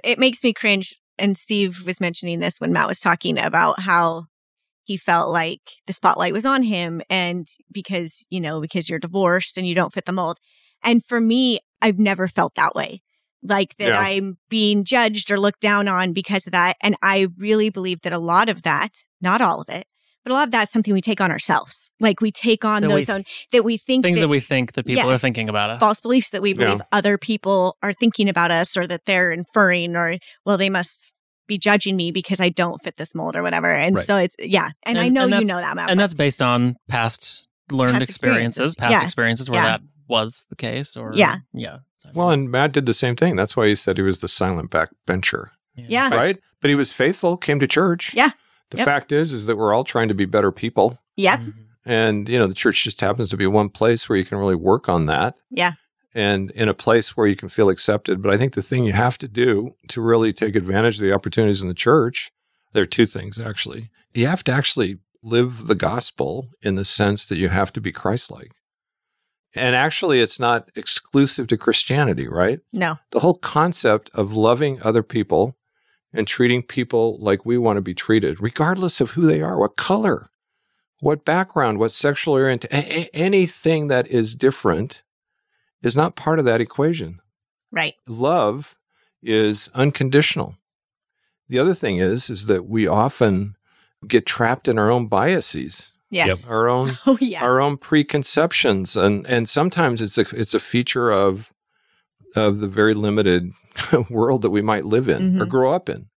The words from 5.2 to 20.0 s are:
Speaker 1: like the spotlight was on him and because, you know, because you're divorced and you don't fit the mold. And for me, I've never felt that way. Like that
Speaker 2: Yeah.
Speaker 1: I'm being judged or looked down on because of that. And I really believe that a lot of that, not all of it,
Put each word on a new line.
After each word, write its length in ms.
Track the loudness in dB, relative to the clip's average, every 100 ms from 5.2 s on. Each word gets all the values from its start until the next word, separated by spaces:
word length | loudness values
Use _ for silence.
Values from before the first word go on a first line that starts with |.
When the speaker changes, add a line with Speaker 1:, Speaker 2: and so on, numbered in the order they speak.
| 2
Speaker 1:
like 300 | -2 -4 -8 -16 -18 -10
the 60 |
spotlight 400 | 0 2 2 0
was 140 | -2 0
on 160 | 0
him 400 | 0 -2 -4 -8 -4
and 360 | -2 -2 -4 -8 -16 _
because, 520 | -14 -8 -6 -6 -10 -10
you 100 | -6
know, 200 | -4 -6
because 280 | -6 -6 -4
you're 100 | -6
divorced 600 | -4 0 2 2 -2 -6
and 80 | -2
you 80 |
don't 180 | -2 -2
fit 140 | -4 -6
the 60 |
mold. 260 | -4 -4 -6 _ _ _ _
And 220 | 0 0
for 160 | 0 0
me, 400 | 2 2 2 0 _ -2
I've 160 | 0 2
never 280 | 0 0 -2
felt 280 | -2 -2
that 200 | 0 -2
way. 280 | -2 -6 -10 _ _ _ _
Like 320 | -2 -2 -2 -2
that 100 | 0
Speaker 2:
Yeah. 120 | 2
Speaker 1:
I'm 360 | 0 -2 -4 -10 -6
being 340 | 0 2 2
judged 460 | 2 2 2 -2 -2
or 80 | 0
looked 200 | 0 0
down 280 | 0 0 0
on 240 | 0 -2
because 340 | -4 -4 -4 -2
of 60 |
that. 240 | 0 0 0
And 140 | -2 0
I 260 | 2 2 0 -2
really 320 | 0 2 0
believe 320 | -2 -6 -6
that 100 | -6
a 60 | -4
lot 300 | 0 2 2
of 120 | 0
that, 340 | -2 -2 -4 -8 -20 -8
not 200 | -2 2
all 220 | 2 0
of 80 | -4
it, 160 | -10 -14 _